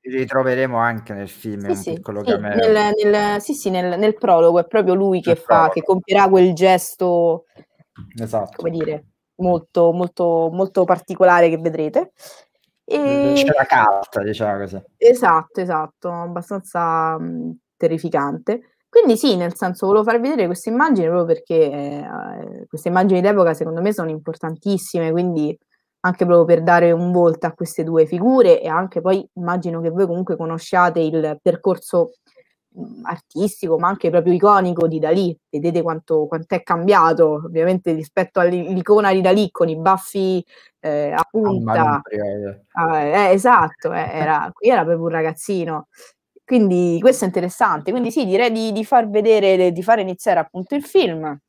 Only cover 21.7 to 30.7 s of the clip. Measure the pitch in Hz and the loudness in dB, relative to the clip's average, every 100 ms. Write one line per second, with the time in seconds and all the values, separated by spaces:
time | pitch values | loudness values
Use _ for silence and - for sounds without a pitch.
21.7 | 143 143 143 147 - - - - - - | -2 -8 -10 -12 -12 -12 -14 -16 -18 -16
22.7 | 151 175 180 190 185 190 208 175 160 160 | -10 -2 0 2 2 2 2 2 0 -6
23.7 | 165 190 202 165 156 147 160 165 160 196 | -4 -4 -4 -6 -8 -10 -10 -10 -8 -4
24.7 | 190 - 180 160 165 180 165 151 - _ | -4 -4 -6 -2 -2 -2 -2 -4 -6 _
25.7 | _ _ _ 180 180 180 175 165 170 170 | _ _ _ -4 -2 4 4 6 4 4
26.7 | 175 170 165 175 180 170 165 165 - 170 | 4 4 2 2 2 2 2 -6 -6 -10
27.7 | - 165 165 156 175 214 262 202 170 165 | -6 -2 2 2 2 2 4 6 4 2
28.7 | 160 185 180 175 190 - - 175 180 175 | -4 -4 -4 -2 -2 -4 -10 -6 -4 -4
29.7 | 165 165 170 190 170 185 160 165 165 - | -6 -4 -2 -2 -2 -4 -6 -6 -8 -6